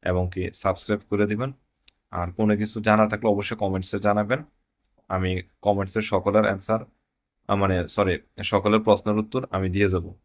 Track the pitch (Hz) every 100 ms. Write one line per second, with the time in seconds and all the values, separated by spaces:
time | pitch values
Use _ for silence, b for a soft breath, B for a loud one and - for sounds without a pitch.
0 | - 90 90 92 90 - 98 92 - 104
1 | _ 101 104 107 131 135 _ _ _ _
2 | _ - 87 90 107 104 107 113 110 107
3 | 107 110 113 101 101 110 101 95 95 104
4 | 104 104 104 131 160 _ _ _ _ _
5 | _ 95 92 92 - _ 101 101 95 110
6 | 107 98 95 101 104 98 - 110 - _
7 | _ _ _ _ - 101 98 92 80 -
8 | 95 85 _ - - 104 101 107 110 101
9 | - 104 107 127 127 95 95 92 101 92
10 | 85 -